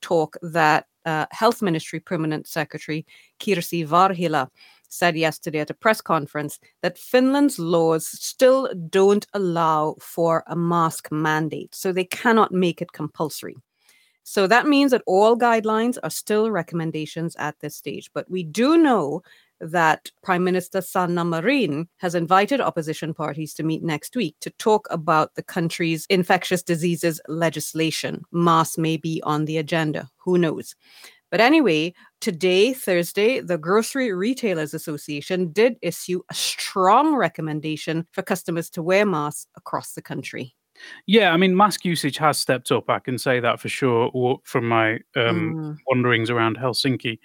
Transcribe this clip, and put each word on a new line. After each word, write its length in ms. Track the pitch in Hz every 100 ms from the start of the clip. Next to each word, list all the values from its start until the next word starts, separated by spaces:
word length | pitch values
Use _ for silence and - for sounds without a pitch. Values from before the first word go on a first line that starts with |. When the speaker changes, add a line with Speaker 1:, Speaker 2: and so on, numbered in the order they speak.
Speaker 1:
talk 360 | - 170 156 -
that, 440 | 170 165 156 156 - _ 165
uh, 200 | 156 -
Health 320 | - 226 233
Ministry 380 | 202 160 - 160
Permanent 460 | - 175 156 151 -
Secretary 600 | 165 147 139 - 156 - _ _ -
Kirsi 460 | 214 175 - 170 147
Varhila 640 | 175 190 175 165 151 127 _ - _ -
said 280 | - 175 160
yesterday 440 | 160 - 170 151
at 100 | 147
a 40 |
press 260 | - 220 220
conference 580 | - 160 147 151 147 - _ _
that 160 | 175 -
Finland's 600 | - 254 262 285 285 180
laws 480 | 165 170 160 160 -
still 600 | - - - 254 269 262 185 160
don't 360 | 190 196 208 -
allow 640 | 202 185 170 160 156 156 -
for 440 | - - 165 160 -
a 100 | 170
mask 540 | 170 170 165 - -
mandate, 640 | 151 156 156 156 - -
so 160 | - 190
they 140 | 180
cannot 480 | 180 - 247 226 -
make 300 | 185 175 -
it 100 | 175
compulsory. 640 | - 151 - 151 - - 131 _ _ _ _ _ _
So 220 | - 208 190
that 180 | 233 294
means 240 | 277 277
that 120 | 240 -
all 300 | 185 220 233
guidelines 600 | 240 226 220 220 240 -
are 80 | 156
still 400 | - - 214 220
recommendations 880 | 185 165 165 160 156 151 165 165 -
at 220 | 151 -
this 160 | 151 -
stage. 340 | - - -
But 160 | 147 -
we 120 | 185
do 340 | 160 202 269 339
know 460 | 302 214 139 175 - _ _ -
that 500 | 165 170 160 - - _
Prime 220 | - 175
Minister 380 | 185 185 - 190
Sanna 420 | 180 190 175 175
Marin 640 | 170 165 202 277 170 143 170 _
has 160 | 180
invited 460 | 175 165 185 208 277
opposition 540 | 165 170 156 151 160
parties 400 | 160 151 147 151
to 80 | -
meet 200 | 160 156
next 320 | 165 147 -
week 220 | 247 160 -
to 100 | 175
talk 360 | - 226 214 -
about 440 | 165 160 156 151
the 80 | -
country's 640 | - 180 165 - 165 160 -
infectious 520 | 185 180 180 - 180
diseases 580 | - 165 175 170 170 156 -
legislation. 920 | 160 165 156 - 160 160 - 127 156 -
Masks 460 | 170 170 165 156 -
may 180 | 160 160
be 260 | 160 160
on 220 | - 151 151
the 120 | 160
agenda. 520 | 151 165 156 160 139 _
Who 180 | 180 180
knows? 360 | 160 - - - _ - - _ -
But 100 | 180
anyway, 540 | 240 320 226 156 170 - _ -
today, 520 | 220 160 185 185 240
Thursday, 680 | 254 - 175 170 202 220 262
the 180 | 170 170
Grocery 540 | 165 214 226 269 247
Retailers 600 | 180 220 254 220 165 151
Association 800 | 160 - 147 - 147 - 185 175
did 240 | 202 240 233
issue 380 | 170 - - 180 -
a 40 |
strong 840 | - - - - 196 185 240 311 277
recommendation 880 | 165 - 156 151 156 147 165 165 170
for 100 | -
customers 460 | 185 185 - 170 165
to 120 | 175
wear 240 | 165 190 208
masks 400 | 156 147 - - -
across 380 | - 143 -
the 80 | -
country. 520 | - 147 - - 127 _ _ _ - - -
Speaker 2:
Yeah, 260 | 220 185
I 60 | 165
mean, 180 | 190 180
mask 300 | 208 - 180
usage 320 | 160 143 -
has 180 | 151 139
stepped 340 | - 127 -
up. 200 | 117 -
I 80 | 107
can 180 | - 120
say 240 | 139 123
that 180 | 117 117
for 100 | 113
sure 380 | - 131 117 127
w-, 280 | 127 123 135
from 240 | - 127 117
my, 280 | 113 110 113 - -
um, 380 | 117 113 -
Speaker 1:
Mm. 240 | 160 151 151 131
Speaker 2:
wanderings 420 | 123 123 113 110
around 300 | 120 113 110
Helsinki 600 | 127 107 139 117 123 110